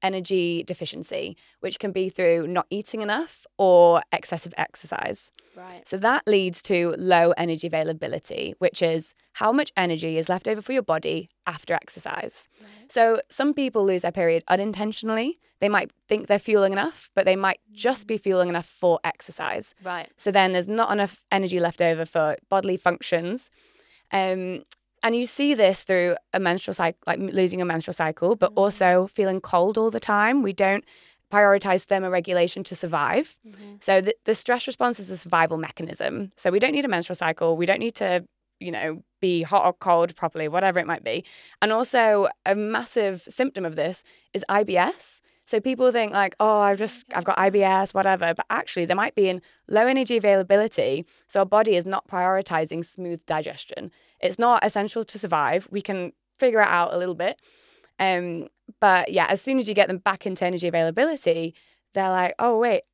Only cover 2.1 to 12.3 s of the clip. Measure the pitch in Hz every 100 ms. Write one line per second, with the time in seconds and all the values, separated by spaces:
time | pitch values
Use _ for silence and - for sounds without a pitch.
2.1 | 185 175 170 160 175 - 202 - 220 208
3.1 | 226 330 - _ - 190 180 170 170 -
4.1 | 175 - 165 175 - - - 160 - -
5.1 | 196 - _ _ 185 185 180 - 190 220
6.1 | 285 - 202 185 175 - 180 175 160 180
7.1 | 170 170 - 170 160 170 160 156 160 139
8.1 | 156 - - - - 185 - 170 160 -
9.1 | - _ - 214 269 294 - 180 160 165
10.1 | 160 165 185 - 214 208 262 - 160 156
11.1 | 165 175 _ - 160 - 165 - - -
12.1 | - -